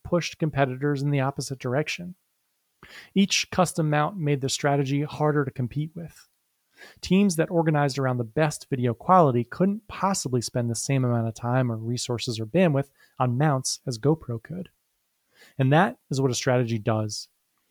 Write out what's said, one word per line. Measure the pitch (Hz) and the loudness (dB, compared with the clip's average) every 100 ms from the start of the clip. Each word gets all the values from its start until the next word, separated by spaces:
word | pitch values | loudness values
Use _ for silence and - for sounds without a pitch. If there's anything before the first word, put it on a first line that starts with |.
pushed | - 175 - - | -4 -2 -2 -4
competitors | 160 139 139 127 143 143 | -4 0 0 0 -2 0
in | 143 | 0
the | 143 | 0
opposite | 135 139 131 131 | 0 -4 -8 -8
direction. | 127 127 156 - 175 180 _ _ _ _ _ _ - - - | -4 -2 -2 -6 -10 -16 _ _ _ _ _ _ -20 -20 -4
Each | - 196 - - | 2 2 2 -2
custom | - 175 - 156 | 0 0 0 0
mount | 147 151 208 | 0 0 -2
made | 147 143 | -2 0
the | 131 | -2
strategy | - 147 143 135 143 | -2 0 2 0 -2
harder | 147 - 151 147 | -2 -2 0 2
to | 131 | 0
compete | - 123 139 156 | -2 -4 -4 -8
with. | - 165 - - _ _ _ _ _ - - | -8 -16 -16 -20 _ _ _ _ _ -20 -10
Teams | - 185 202 160 | 2 4 4 2
that | 156 | 0
organized | 170 160 147 143 131 | 2 2 2 2 0
around | 131 123 | -2 -2
the | |
best | 113 123 156 - - | -2 0 -2 -2 -6
video | 131 123 | -2 0
quality | 113 - 185 156 120 | -2 4 6 6 4
couldn't | 120 - 190 208 - | 0 0 0 0 -8
possibly | - 190 196 135 123 | -4 -2 -2 -2 -2
spend | 113 127 117 | -2 -2 -2
the | |
same | 113 - 139 | -2 -2 0
amount | 127 120 113 | 2 0 -2
of | |
time | 113 120 127 123 | -4 -2 0 0
or | 113 | -2
resources | 113 120 - 117 - 110 | -4 -4 -4 -4 -4 -6
or | 110 | -2
bandwidth | 170 185 135 139 _ _ - | 2 4 2 -2 _ _ -4
on | 127 120 | 0 2
mounts | 156 135 127 - - | 2 0 -2 -8 -8
as | 117 | -2
GoPro | 135 160 - 117 | 0 0 -2 -10
could. | - 175 175 _ _ _ _ _ _ _ - - | -10 -12 -12 _ _ _ _ _ _ _ -10 0
And | 131 | 4
that | 147 202 247 - | 4 2 -2 -6
is | 135 | 0
what | 135 | 0
a | |
strategy | 120 - 127 120 113 | 0 0 2 2 -2
does. | 104 110 107 107 - _ _ _ _ | 0 -2 -2 -6 -14 _ _ _ _